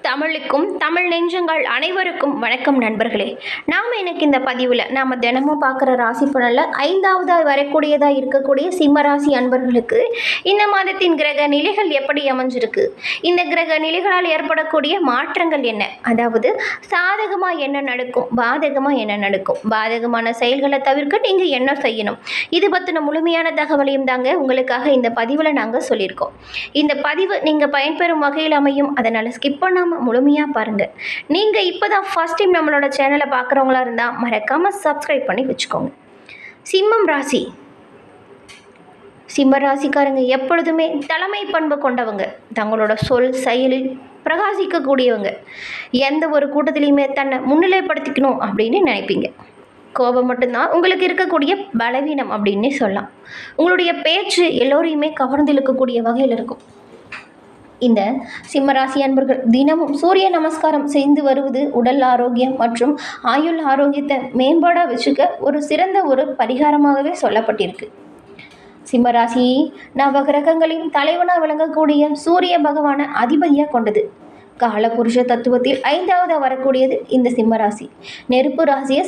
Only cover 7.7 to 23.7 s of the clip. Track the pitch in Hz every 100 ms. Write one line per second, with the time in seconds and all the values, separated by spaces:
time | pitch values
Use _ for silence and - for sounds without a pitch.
7.7 | 311 302 294 285 269 262 269 277 269 339
8.7 | - 294 294 285 285 294 262 254 254 254
9.7 | 240 233 226 466 - - - 359 403 415
10.7 | 392 381 381 359 311 294 285 294 285 330
11.7 | 415 392 285 269 294 277 254 254 247 220
12.7 | - - - - - 330 349 330 339 330
13.7 | 311 311 339 381 359 349 311 294 320 320
14.7 | 311 294 381 294 254 302 370 330 302 240
15.7 | 214 190 - - 226 240 226 247 440 -
16.7 | - - 349 359 403 427 381 370 339 277
17.7 | 277 277 247 247 247 - 233 233 285 294
18.7 | 277 277 269 214 208 196 190 190 - 214
19.7 | 220 220 226 240 233 226 233 240 269 277
20.7 | 277 269 277 285 415 440 381 359 262 262
21.7 | 285 277 226 208 - - - - 339 392
22.7 | 370 370 330 294 311 330 330 330 311 302